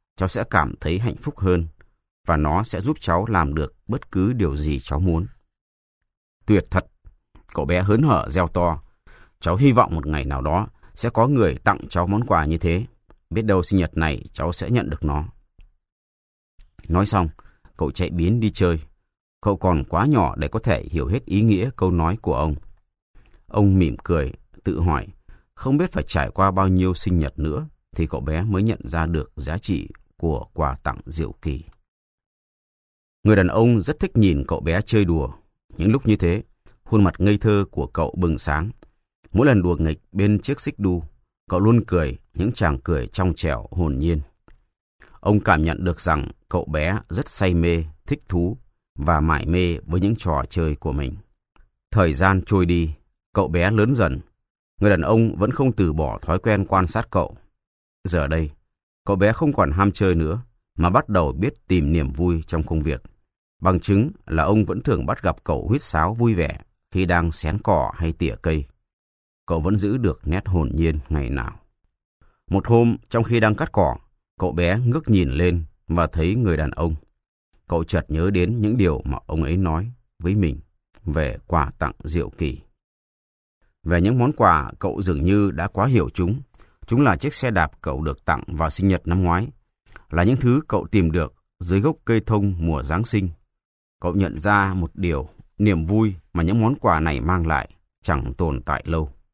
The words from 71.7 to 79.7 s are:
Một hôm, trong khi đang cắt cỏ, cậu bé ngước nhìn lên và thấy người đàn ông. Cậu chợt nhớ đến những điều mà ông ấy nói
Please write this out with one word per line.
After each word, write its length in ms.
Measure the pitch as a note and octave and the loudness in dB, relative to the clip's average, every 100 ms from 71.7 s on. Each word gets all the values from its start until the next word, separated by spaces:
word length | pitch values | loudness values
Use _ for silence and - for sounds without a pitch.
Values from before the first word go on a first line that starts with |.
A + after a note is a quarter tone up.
| _ _ _ _ _ _ _ - | _ _ _ _ _ _ _ -2
Một 180 | G2 - | -2 4
hôm, 300 | A#2 A#2+ - - | 4 4 0 -2
trong 140 | A#2 | -2
khi 160 | A2 A#2 | 0 2
đang 160 | G#2+ G#2 | 2 0
cắt 160 | - | -2
cỏ, 260 | - D#2 - _ _ _ - | 2 0 0 _ _ _ -6
cậu 120 | F2+ | -4
bé 280 | E2 F2 G#2 | 0 0 2
ngước 300 | B2 D3 - | 0 0 2
nhìn 200 | G2+ D2 | 2 4
lên 340 | C2+ F2+ E2+ D#2+ _ - | 2 2 0 -4 _ -4
và 200 | E2+ D#2+ | 0 0
thấy 280 | - E2 A2+ | 0 0 0
người 220 | A2 D#2 | 0 0
đàn 140 | D#2 | -2
ông. 240 | - E2+ D2+ - _ _ _ _ _ - | -2 -4 -4 -10 _ _ _ _ _ -4
Cậu 160 | E2+ | -4
chợt 220 | E2 F2 - | -2 -4 -2
nhớ 220 | E2 F2+ | -2 0
đến 320 | G2 F2 A#2 | 2 0 0
những 160 | G#2 A#2 | 0 2
điều 240 | F#2 C2+ C#2+ | 2 0 -4
mà 120 | C2+ - | -6 -4
ông 180 | D#2+ | -4
ấy 140 | C#2+ F2+ | -2 0
nói 340 | F2+ | 0